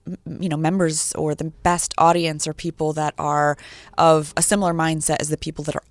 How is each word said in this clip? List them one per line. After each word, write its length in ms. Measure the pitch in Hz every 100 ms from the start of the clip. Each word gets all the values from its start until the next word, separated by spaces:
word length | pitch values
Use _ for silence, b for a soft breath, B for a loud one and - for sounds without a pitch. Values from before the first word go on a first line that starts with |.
| -
m-, 320 | 185 - -
you 80 | 180
know, 80 | 151
members 560 | 160 190 165 156 -
or 220 | - 151
the 100 | 147
best 480 | 160 - 175 175 - -
audience 500 | 165 170 165 151 156
or 60 |
people 400 | - 170 - 156
that 180 | 156 151 -
are 400 | 151 147 147 147 B B B -
of 340 | 165 156 151 -
a 40 |
similar 300 | - 202 180
mindset 460 | 165 160 160 156 151
as 80 | 147
the 80 | 156
people 260 | 156 151
that 120 | 147 -
are 80 | -